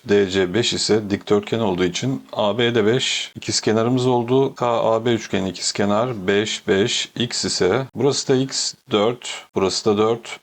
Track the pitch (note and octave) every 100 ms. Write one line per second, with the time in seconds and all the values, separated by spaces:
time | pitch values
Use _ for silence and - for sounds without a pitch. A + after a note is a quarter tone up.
0 | - G2+ G2 F#2+ F2+ G2 A#2 - - G#2
1 | G#2 G2 - G#2 G#2 A2+ A2 F2+ F#2 F3
2 | B2+ C3+ - - G#2 G#2 A#2+ A#2 G#2 B2+
3 | - - - - - - - A2 A#2 B2+
4 | B2+ B2 A#2 C3 C3+ - B2 A#2 A2 A2+
5 | A#2 A2+ - G2 F#2+ F2+ - - G2+ G#2
6 | B2+ A2+ F#2 G2+ G#2+ - - F#2+ A#2 -
7 | - - A#2 - F#2+ - F#2 A2+ C3 A2+
8 | C3+ - - C3 C3+ - - - - G#2
9 | G#2+ A#2+ - - - - F#2+ - A2 G#2
10 | G#2+ A2+ - -